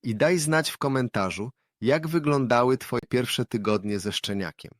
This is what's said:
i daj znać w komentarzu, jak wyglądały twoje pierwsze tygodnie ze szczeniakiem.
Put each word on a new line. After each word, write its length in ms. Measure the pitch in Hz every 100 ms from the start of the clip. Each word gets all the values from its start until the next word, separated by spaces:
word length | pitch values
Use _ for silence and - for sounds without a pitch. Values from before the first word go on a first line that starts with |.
i 120 | 131
daj 240 | 107 151 180
znać 320 | 151 156 151
w 80 | -
komentarzu, 720 | 139 135 123 110 95 87 110 _ _ _
jak 280 | 113 151 160
wyglądały 720 | 165 147 143 127 120 127 131
twoje 240 | - 123 -
pierwsze 360 | 123 120 -
tygodnie 540 | 117 117 104 107 104 104
ze 140 | 98
szczeniakiem. 600 | - - 101 90 - -